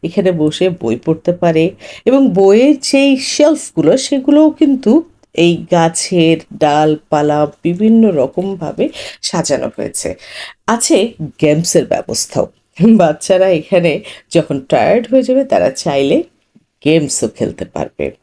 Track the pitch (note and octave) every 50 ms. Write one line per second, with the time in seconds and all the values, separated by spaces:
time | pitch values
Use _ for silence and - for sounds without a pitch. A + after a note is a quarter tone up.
0 | - E3+ - G#3 F#3+ F#3 F3+ D#3+ D3+ D3+ D3+ - F3 F#3 F3 - - A2+ A2 A#2+
1 | _ D3+ D#3+ D#3+ _ - F3 F3 - E3+ E3 D#3+ D#3+ F3+ - - - - - -
2 | _ A3+ B3+ C#4 C#4 A#3+ F3 F#3 G3 G3 G3+ A3 B3+ C#4+ D4+ C4+ - - - C4+
3 | C#4 C#4 C4+ C4 - - - - D4 D#4 D#4 - - - _ - D3 D3+ G3+ C4
4 | C4 - D4 C4+ C4 C#4+ C#4+ D4 D#4 D#4 D4+ - D#4+ C#4 C#4 C4 - G#3+ A#3+ E4
5 | E4 _ _ _ _ _ _ - E3+ F3 F3 - E3+ - F3+ E3+ E3 E3 E3+ -
6 | - - F#3+ F3 E3 D#3+ E3 D#3+ - _ - - D#3 D3 D3 D3+ D#3 D#3 D#3 D3+
7 | _ _ - D3 D3 D3 D3 D3+ D3+ - - _ _ E3+ F3 F3+ G#3+ A3 A3+ A3+
8 | A3+ G#3+ F3+ D3 B2+ C3+ - - F3+ G3 G3 F3 E3 D3+ - - A3+ D#4 - -
9 | - - - _ - - - E3+ D#3 - C#3+ - B2+ - - - - - - -
10 | - - - - - - - - - - - _ _ - A3 A#3 - - E4 G#3
11 | G3 A#3 - - D#3 C#3+ - - - D3+ D3+ D#3 E3+ - - E3+ C3 - - F2+
12 | - - A2+ - - - - - - - _ _ _ _ _ - E3+ A3+ A3+ G#3
13 | F3+ D#3 D3+ D3+ - - F#3+ F3+ F#3+ F#3+ F3+ D#3 D#3 - G3 F3+ F3 E3+ C#3+ F3+
14 | - - - - _ _ - - G3+ - C#3+ C#3 C3 _ - B2+ A2 C3+ F#3+ A#3+
15 | A#3 G#3+ A#3+ C4 A#3+ A#3 B3+ C4+ C4+ C4+ - F#3+ F3+ F3+ F3 - - F3 C#3 C#3
16 | C#3 C#3 - D4+ E4+ _ _ _ _ _ _ _ _ _ _ _ _ C#3+ D#3 E3
17 | D3+ C3+ - - - A2+ - - A2+ G2+ F2 - F#2 - _ - - - _ _
18 | D2 C#2+ - _